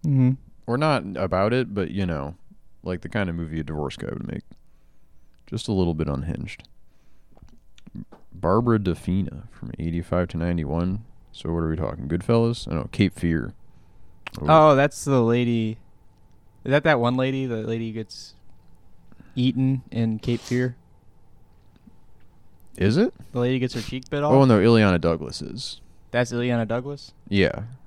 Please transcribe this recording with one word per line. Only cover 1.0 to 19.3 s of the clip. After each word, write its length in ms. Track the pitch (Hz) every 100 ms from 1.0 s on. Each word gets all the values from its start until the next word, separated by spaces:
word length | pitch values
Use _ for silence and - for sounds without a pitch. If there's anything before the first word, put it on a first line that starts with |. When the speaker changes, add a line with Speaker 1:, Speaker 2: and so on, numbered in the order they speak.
| 87 95
Speaker 2:
about 380 | 92 92 101
it, 180 | 123 123
but, 180 | 101 90
you 140 | 98
know, 300 | 92 80 71 - - - - -
like, 180 | - 90
the 80 | 85
kind 220 | 113 95
of 60 | 85
movie 240 | 82 80
a 40 |
divorce 320 | 73 76 73 -
guy 120 | -
would 220 | - -
make. 140 | - - - - - - - - - - - -
Just 220 | 110 -
a 40 |
little 220 | 101 87
bit 120 | 80 73
unhinged. 640 | 69 76 - - - - - - - - - - - - - - - - - - - -
Barbara 480 | 90 85 98 120 110
Defina 720 | 95 82 - 92 95 71 -
from 220 | - - -
eighty-five 500 | 82 85 85 87 87
to 80 | 85
ninety-one. 680 | 85 87 73 80 90 101 110 - -
So 180 | - -
what 100 | 85
are 100 | 80
we 60 | 78
talking? 320 | 69 - 69
Goodfellas? 600 | 87 - 117 117 117 -
I 40 |
don't 80 | 80
know. 80 | 62
Cape 220 | - 98
Fear. 400 | - 85 80 57 - - - - - - - - -
Ooh. 40 | -
Speaker 1:
Oh, 280 | 160 156 135
that's 300 | 143 - -
the 160 | 135
lady. 560 | 117 120 120 117 110 110 - - - _ - - - _
Is 80 | -
that 100 | 143
that 160 | 156 139
one 160 | 120 127
lady? 300 | 131 135 131
The 120 | 117
lady 280 | 110 113 113
who 80 |
gets 400 | 110 110 - - - - - - - - - - - -